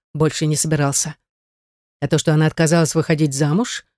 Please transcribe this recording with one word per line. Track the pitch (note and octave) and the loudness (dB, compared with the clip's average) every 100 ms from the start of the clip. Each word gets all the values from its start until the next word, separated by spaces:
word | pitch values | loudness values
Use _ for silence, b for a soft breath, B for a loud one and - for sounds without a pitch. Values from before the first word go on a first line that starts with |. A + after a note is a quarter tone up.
| _ D3+ | _ -2
больше | D#3 - D#3 | -2 0 -2
не | D3 | 0
собирался. | D#3 D3+ C#3+ - D#3 - _ _ _ _ _ _ _ - | 0 0 0 -2 -4 -8 _ _ _ _ _ _ _ -8
А | C#3+ | -2
то, | D#3 | 0
что | - | 2
она | D#3 D#3 | 2 2
отказалась | - D#3+ E3+ D#3 D#3+ | 2 2 2 2 0
выходить | D3+ D#3 D3+ | 0 0 0
замуж | C3+ D3 F3 B3 - - | 0 0 0 -2 -8 -14